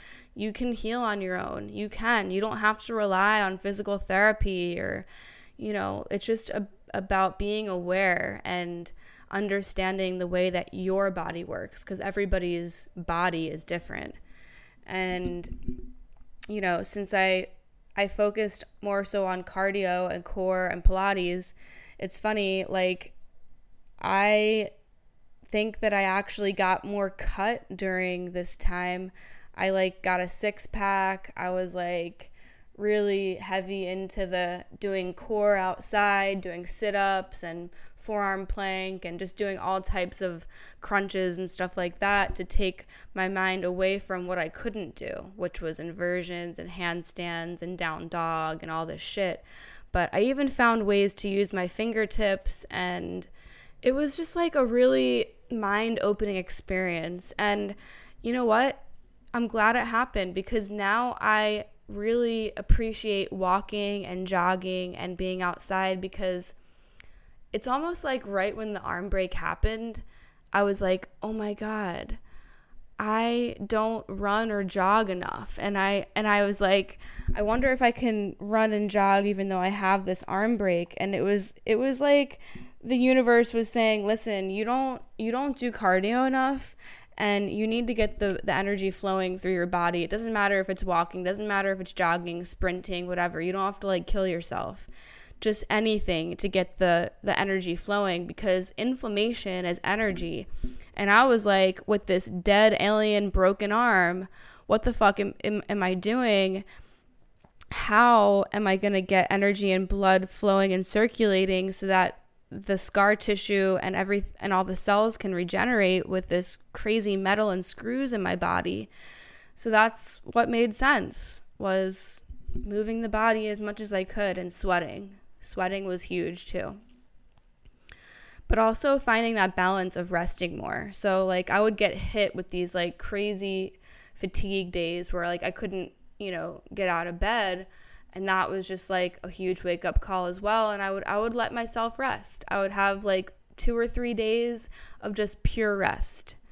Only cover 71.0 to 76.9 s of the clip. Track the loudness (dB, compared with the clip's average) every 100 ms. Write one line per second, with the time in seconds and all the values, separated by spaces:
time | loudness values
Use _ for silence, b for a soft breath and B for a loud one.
71 | -2 -10 -6 -4 -4 -4 -4 -4 -4 -4
72 | -6 -10 b b b b b b -16 -8
73 | -2 0 0 0 -2 -4 -2 0 0 -2
74 | -6 -4 0 0 0 -2 -2 2 4 4
75 | 4 -2 -6 -8 -8 -6 -2 0 2 0
76 | -2 -2 2 4 4 2 4 4 2